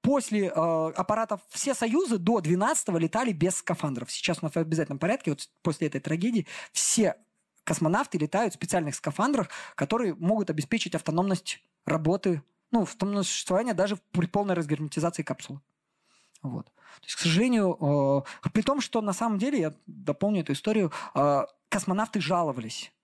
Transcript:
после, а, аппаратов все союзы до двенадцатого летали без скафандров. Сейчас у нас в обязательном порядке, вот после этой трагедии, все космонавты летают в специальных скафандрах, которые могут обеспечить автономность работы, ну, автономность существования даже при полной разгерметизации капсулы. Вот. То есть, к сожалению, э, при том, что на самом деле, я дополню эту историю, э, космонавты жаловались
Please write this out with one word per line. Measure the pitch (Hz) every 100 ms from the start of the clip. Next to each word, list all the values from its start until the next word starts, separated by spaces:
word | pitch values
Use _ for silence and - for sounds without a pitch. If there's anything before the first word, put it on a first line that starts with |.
после, | 240 277 - 208 190 -
а, | 165 160 160 160
аппаратов | 185 214 226 202 _
все | - 277
союзы | 254 233 277 359 220
до | 175 226
двенадцатого | 156 180 220 311 - 165
летали | 165 220 247
без | 165 175 -
скафандров. | - 170 147 123 117
Сейчас | - - 170
у | 156
нас |
в | 165
обязательном | 160 160 147 143
порядке, | 165 262 -
вот | 139 - _
после | 175 156 156
этой | 139
трагедии, | 147 160 214 233 151 - -
все | - - - 196 - _ _ _ _ -
космонавты | 160 170 208 277 180
летают | 151 196 226
в | -
специальных | 170 185 151 -
скафандрах, | - 143 233 269 175 - - -
которые | 139 233 220 156
могут | 170 220 185
обеспечить | 156 135 226 180 156
автономность | - 160 196 180 - - _ _ -
работы, | 160 156 190 196 160 - _ _
ну, | 233
автономность | 180 - 196 202 185
существования | - - 185 240
даже | 185 202 208 _
при | 175 170
полной | 202 202
разгерметизации | 175 151 151 151 - 170 175
капсулы. | - - - 143 _ _ _ _ _ _ _ _
Вот. | 135 120 -
То | _ - - -
есть, | -
к |
сожалению, | 175 160 254 233 190 - 147 143 139 139 135 -
э, | -
при | 220
том, | 220 285
что | - 226
на | 214
самом | 185 233 202
деле, | 247 285
я | 156 - -
дополню | 143 135 147 202 202
эту | 151
историю, | 139 - 214 170 - -
э, | - 143 139 - _ _
космонавты | 202 190 190 226 208
жаловались | 147 180 160 123 113 - - _